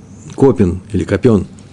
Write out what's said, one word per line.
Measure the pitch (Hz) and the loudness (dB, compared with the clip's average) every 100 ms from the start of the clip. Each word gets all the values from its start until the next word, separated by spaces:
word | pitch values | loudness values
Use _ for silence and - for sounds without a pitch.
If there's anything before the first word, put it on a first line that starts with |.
| - - - | -20 -20 -18
копен | - 135 120 92 90 - | 0 2 2 0 -2 -6
или | 92 | -6
копен, | 80 98 123 104 - - - | -4 0 2 0 -2 -14 -20